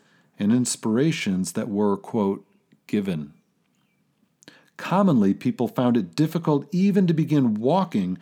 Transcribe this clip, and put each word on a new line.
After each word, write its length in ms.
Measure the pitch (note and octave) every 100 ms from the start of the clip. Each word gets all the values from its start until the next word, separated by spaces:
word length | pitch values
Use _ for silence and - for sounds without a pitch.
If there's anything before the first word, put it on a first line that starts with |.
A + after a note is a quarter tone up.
| _ _ _ -
and 120 | G#2
inspirations 1000 | B2 A#2+ - A#2 A2 D#3 D#3+ G#2+ F#2 F#2
that 160 | - -
were, 260 | G2+ G#2 G2
quote, 480 | - A#2 G2 G2 - _ _ _ -
"given." 460 | G#2+ G2 E2 D2 - _ _ _ _ _ _ _ _ _ _ - - _ -
Commonly, 600 | - F3+ G3+ C3 G2 G2
people 320 | C3 A2+ A#2
found 280 | - B2 A#2+
it 200 | F#2 -
difficult 500 | D#3+ E3+ E3 D3 D3
even 320 | F3 G3 G3 F3+
to 80 |
begin 400 | D#3+ C#3 D3 B2
walking 640 | G#2+ A#2+ F3+ F#3 G#2+ F2+ F#2